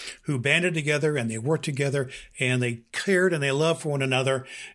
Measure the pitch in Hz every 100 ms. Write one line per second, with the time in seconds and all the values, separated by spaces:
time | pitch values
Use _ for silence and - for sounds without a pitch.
0 | - - - 135 139 160 180 160 147 147
1 | 156 147 113 113 127 160 160 135 139 139
2 | 127 - - - 127 127 123 117 - -
3 | - 185 185 160 139 139 160 165 156 143
4 | 135 131 131 131 127 - -